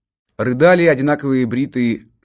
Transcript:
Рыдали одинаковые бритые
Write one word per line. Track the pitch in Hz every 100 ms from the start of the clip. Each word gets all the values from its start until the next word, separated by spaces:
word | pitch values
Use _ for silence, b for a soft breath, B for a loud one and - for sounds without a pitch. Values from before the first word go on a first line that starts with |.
| _ _ _ _
Рыдали | 120 127 165 180
одинаковые | 170 139 147 147 143 131 123
бритые | 120 135 127 120 110 - _